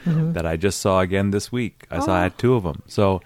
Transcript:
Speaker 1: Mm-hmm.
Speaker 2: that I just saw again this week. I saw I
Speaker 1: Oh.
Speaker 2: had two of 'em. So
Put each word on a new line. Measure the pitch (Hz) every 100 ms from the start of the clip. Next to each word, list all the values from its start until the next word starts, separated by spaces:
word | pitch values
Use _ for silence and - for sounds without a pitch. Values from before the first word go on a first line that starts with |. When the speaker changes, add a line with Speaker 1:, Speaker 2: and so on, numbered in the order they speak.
| 175
Speaker 1:
Mm-hmm. | 160 160
Speaker 2:
that | 85 82
I | 82
just | 95 -
saw | 104 95
again | 92 98 98
this | 101 -
week. | 123 113 - -
I | 80
saw | 190
I | 90
Speaker 1:
Oh. |
Speaker 2:
had | 90 -
two | 120 127
of | 90
'em. | 71 -
So | - 98 95